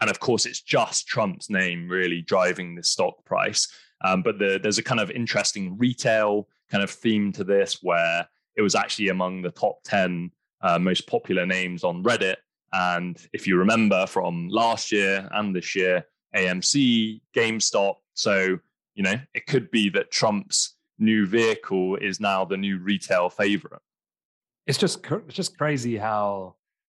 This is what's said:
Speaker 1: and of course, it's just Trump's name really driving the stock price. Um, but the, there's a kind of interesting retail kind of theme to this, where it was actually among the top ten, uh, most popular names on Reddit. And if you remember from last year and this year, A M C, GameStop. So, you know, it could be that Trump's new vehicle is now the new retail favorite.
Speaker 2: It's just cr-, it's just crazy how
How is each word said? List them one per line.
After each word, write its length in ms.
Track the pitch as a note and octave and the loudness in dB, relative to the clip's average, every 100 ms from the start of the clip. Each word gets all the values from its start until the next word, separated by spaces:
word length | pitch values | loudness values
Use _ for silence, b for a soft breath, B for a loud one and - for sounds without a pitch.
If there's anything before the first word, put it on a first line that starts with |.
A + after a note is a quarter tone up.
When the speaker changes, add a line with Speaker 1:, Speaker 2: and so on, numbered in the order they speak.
Speaker 1:
and 80 | A2 | -2
of 120 | G2 | -2
course, 260 | - A2 A#2+ | 0 0 0
it's 140 | - | -6
just 480 | - C3+ A2+ - - | -2 0 0 -2 -4
Trump's 420 | B2 G#2 F2 - | 0 0 -2 -4
name 380 | G2 F#2 E2+ F2 | -2 0 -4 -4
really 340 | F#2 F2+ E2+ | -2 0 -2
driving 540 | D#2+ F#2+ F2+ F2+ F2 E2+ | 0 2 2 0 -8 -6
the 80 | |
stock 400 | E2 - F2+ - | -4 0 -2 -2
price. 420 | _ F#2+ G2 G2+ - B B B | _ -2 0 -2 -4 B B B
Um, 180 | F#2+ F#2+ | 0 2
but 160 | G#2 G2+ | 0 0
the, 220 | G2 F#2+ | 2 2
there's 160 | G#2+ G#2+ | 0 -2
a 40 | |
kind 180 | - A#2 | 0 -2
of 100 | F#2+ | -2
interesting 640 | - A#2 G#2+ - G2+ F#2 G2 | -4 -2 -2 -2 -4 -6 0
retail 720 | B2+ B2 A#2+ A2 G#2+ G#2 - _ _ | 0 2 2 2 4 2 -2 _ _
kind 140 | G2+ | -2
of 60 | G2 | -2
theme 420 | - A#2 G#2+ G2+ | -2 0 2 0
to 100 | F#2+ | -2
this, 360 | F#2+ G2 F#2+ - | 2 2 2 -2
where 460 | F2+ E2+ E2+ E2+ E2+ _ _ - | 0 0 2 0 -4 _ _ 0
it 60 | |
was 140 | G2+ G2+ | 2 2
actually 320 | G#2 - G2 | 0 -2 0
among 340 | F#2 F2+ F#2 | 0 -2 -4
the 80 | F2 | -8
top 320 | - G#2+ - | -2 -4 -4
ten, 460 | - G2+ F#2 F2 F2 - _ _ | -4 0 0 -2 -6 -12 _ _
uh, 180 | F#2 E2+ | 0 2
most 300 | F#2 F#2 - | 2 0 -2
popular 380 | A#2 - F#2 F2+ | -4 -2 -2 0
names 360 | F#2 F2+ F2 | -2 -2 -2
on 220 | F2+ F2 | -4 0
Reddit. 320 | G#2 A#2 F#2+ - _ _ _ | 0 0 0 -4 _ _ _
And 460 | F#2+ F2+ F2 F2+ E2+ - | -2 0 0 -4 -8 -12
if 160 | E2 - | -6 2
you 80 | F2+ | 4
remember 500 | G2 A2+ G#2+ F#2 F#2+ | 4 4 4 4 2
from 420 | F#2+ F2+ E2+ F2 | 0 -2 -4 -2
last 440 | G#2+ A#2 A2 - | 0 2 0 -2
year 360 | G#2 G2 G2 F#2+ | 0 2 0 -2
and 220 | G#2 G#2 | -4 -2
this 200 | F2+ - | -2 -2
year, 300 | F#2+ F#2 F2+ - _ _ | 0 2 0 -2 _ _
A 140 | G#2 F#2 | -2 0
M 140 | F#2 | 0
C, 580 | - C#3+ C3 A#2 A2 A2 _ | 0 2 4 4 0 -6 _
GameStop. 600 | B2 A2+ A2+ - G#2+ G2 - _ | 0 0 0 0 2 0 -2 _
So, 440 | - A2 G2 F#2+ F#2 - _ _ | -4 0 2 2 0 -6 _ _
you 80 | G#2 | -4
know, 160 | G2 A#2 C#3 | -2 -2 -6
it 120 | B2 - | -12 -2
could 260 | C3+ G#2 | -2 0
be 160 | A#2 G2+ | 0 2
that 220 | F#2+ - | 0 -2
Trump's 640 | - A#2 G#2 - - - - _ - | 0 0 0 -2 -4 -4 -8 _ 0
new 300 | A2 A2 F#2+ | 2 4 4
vehicle 720 | A2+ A2+ G#2+ - F#2+ F#2 G2 | 4 2 0 -2 0 0 -2
is 240 | G2+ F#2+ | -4 -2
now 240 | G#2 F#2+ | -2 0
the 120 | F2+ F#2+ | 0 -2
new 220 | G2 F#2+ | -2 -2
retail 500 | F#2 G2 - F#2 F2+ | -2 -4 0 0 0
favorite. 540 | - G2+ G2 - - _ _ _ _ _ _ _ _ - | 0 0 0 -4 -18 _ _ _ _ _ _ _ _ -6
Speaker 2:
It's 100 | C#3 | 0
just 240 | F#3+ - | 0 -2
cr-, 140 | - F3+ D#3 | -6 -6 -6
it's 80 | |
just 240 | - F3 - | -8 -8 -4
crazy 380 | D3+ C#3+ A#2+ A2 | -2 -2 -2 -2
how 600 | G#2+ G#2+ G2+ G2 F#2 - _ _ | -2 -2 -2 -4 -10 -18 _ _